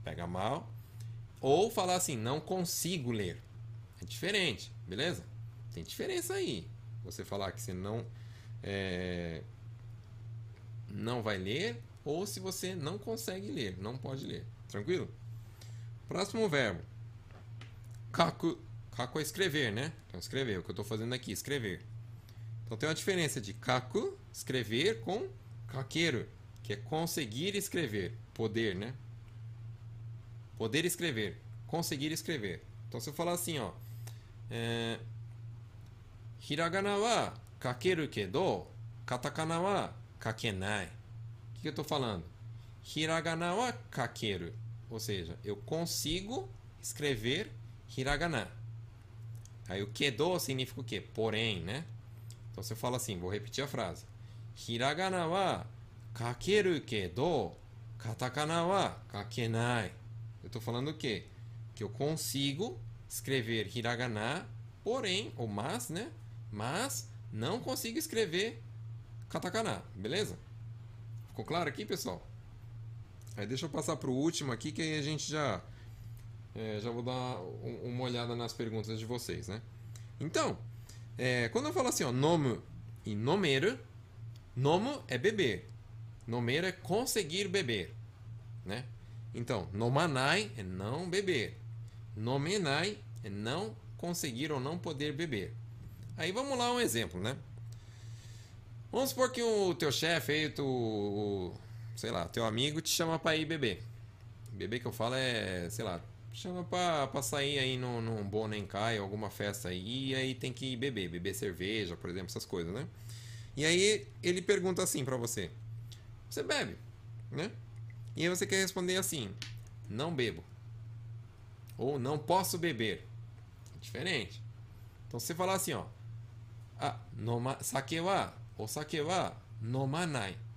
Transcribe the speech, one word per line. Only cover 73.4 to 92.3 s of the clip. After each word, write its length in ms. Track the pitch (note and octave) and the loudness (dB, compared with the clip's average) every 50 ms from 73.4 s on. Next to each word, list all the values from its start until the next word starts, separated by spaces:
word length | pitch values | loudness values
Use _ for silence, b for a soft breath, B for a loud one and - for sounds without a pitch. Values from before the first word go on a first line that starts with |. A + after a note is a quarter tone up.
| G2+ G#2 | -2 -2
deixa 180 | B2+ C3 E3+ | 0 0 -2
eu 40 | D#3+ | 0
passar 260 | D3 D#3+ D3+ - D#3+ | 0 0 2 2 0
pro 160 | - - B2 | 0 2 2
último 400 | B2+ C3 C#3+ E3 E3 - D3+ C3+ | 2 4 4 4 4 4 0 0
aqui, 200 | A#2+ A2 - D3+ | 0 0 -2 -4
que 100 | C3 A#2 | 0 0
aí 180 | E3 D#3+ D#3 D#3 | 0 2 2 2
a 20 | |
gente 280 | C#3+ C#3+ D#3 C#3+ - - | 2 2 0 0 0 0
já, 320 | C#3+ D#3 D3 C3 G2+ E2+ - B B B B B B B B B - - - - - - - - - | 0 2 2 2 2 0 -2 B B B B B B B B B -10 -10 -10 -12 -12 -12 -14 -10 -6
é, 240 | A2 A2 A2 G#2+ G#2+ | -4 -2 -2 -2 0
já 80 | G2+ A#2+ | 0 0
vou 100 | A#2 A#2+ | -2 0
dar 380 | A#2+ B2 B2+ B2+ B2+ B2+ B2+ - | 0 0 0 0 0 0 -2 -2
um, 400 | F2+ F#2 B2 A2+ A2+ B2 A#2+ G#2 - | -4 -6 -6 -6 -4 -4 -4 -4 -4
uma 180 | A#2+ A#2+ A#2+ B2+ | -2 -2 0 0
olhada 320 | B2+ B2 A#2+ A#2+ A#2+ A#2+ | 0 0 0 0 0 0
nas 180 | A#2 A#2+ A2+ - | 0 0 -2 -2
perguntas 460 | - A#2+ A2 G#2+ A2 G#2 A2 A2+ G#2+ | -2 -2 0 0 0 0 0 -2 -2
de 60 | A2+ | 0
vocês, 420 | A2 A#2+ A#2+ - - F2 - - - | -2 -2 -2 0 -2 -2 -2 -2 -4
né? 140 | F#2+ A2+ A#2 - - B B B B B B B B B | -4 -6 -6 -10 -14 B B B B B B B B B
Então, 380 | - D#3+ - - D#4 A#3+ G2+ - - - B B B B B B B B B - | -4 0 2 4 4 4 2 0 -4 -10 B B B B B B B B B 0
é, 320 | B2 B2+ B2+ B2 A#2+ A2+ | 2 4 4 4 4 4
quando 180 | - A3+ C#4 D4+ | 4 2 2 4
eu 60 | - | 4
falo 160 | F#4 C4 B3 | 4 4 4
assim, 140 | - - F3 | 4 4 2
ó, 80 | C3 | 4
"nomu" 500 | A#2+ B2+ C#3 D#3 F3 E3+ D3 C3 A2 - - - - - - - - - - | 4 6 8 8 8 8 8 4 4 2 -2 -8 -10 -10 -10 -10 -12 -8 -4
e 100 | - G#2+ | -2 0
"nomeru", 640 | G#2 A2 B2+ E3 G#3 F#3 D#3 C3+ C3+ - G3+ C4 - - - - - - - - - - - - - - - - | 2 4 6 6 6 8 8 6 8 6 4 2 2 -8 -14 -16 -16 -16 -16 -14 -12 -12 -10 -12 -12 -14 -8 -2
"nomu" 480 | B2 C3 C#3 D#3+ F#3 G#3+ C4+ D4 D#3+ - - | 4 6 8 8 8 6 4 0 -2 -2 -2
é 100 | B2+ A#2+ | -2 4
beber, 520 | B2+ G3+ A3 G#3+ F3+ B2 G2+ F2 - - - - - - - - - - - - - - | 4 4 4 6 4 4 4 2 -2 -8 -12 -12 -14 -14 -12 -12 -12 -12 -12 -12 -6 -2
"nomeru" 400 | A2+ B2 A#2+ A#2 B2+ D3+ F3 F#3+ | 0 2 4 4 4 4 4 2
é 40 | |
conseguir 760 | F3+ - - A#2 F3 G#3+ B3+ B3+ - A3+ F#3+ D3 D#3+ F#3+ G3+ F#3+ | 0 -2 -2 2 2 2 4 4 4 2 2 2 2 2 2 4
beber, 460 | F3 G3 F#3 A#2+ A#2 G2+ E2 - - - - - - - - - - - - - - - - | 4 2 4 4 2 2 2 -2 -4 -10 -12 -12 -14 -14 -12 -12 -12 -12 -10 -10 -12 -10 -4
né? 200 | F#2 G2 A#2+ B2+ - - B B B B B B B - | -4 -4 -2 -4 -6 -10 B B B B B B B -4
Então, 360 | A#2 A#2+ - C3 G#2 F2 D#2+ F#2 | -4 0 2 2 2 2 0 0
"nomanai" 800 | G2+ A2+ A#2+ C3 C#3+ E3+ F3 C#3+ B2+ C3 C#3+ D#3+ G3 G#3+ D3+ A2+ A#2 | 2 4 6 6 6 6 6 6 4 6 6 6 4 4 0 -4 -6
é 60 | G2+ | -4
não 460 | F#2 F#2 F2+ F#2+ G#2 B2 D#3 F3+ F3+ | -4 -2 -2 0 0 0 -2 -2 2
beber, 480 | E3 G3 G#3 F#3+ F3 B2+ G#2 E2+ - - - - - - - B B B B - - | 2 2 4 4 4 4 4 2 -2 -8 -10 -10 -8 -8 -10 B B B B -10 -6
"nomenai" 840 | G#2+ G#2+ A#2 | -2 0 2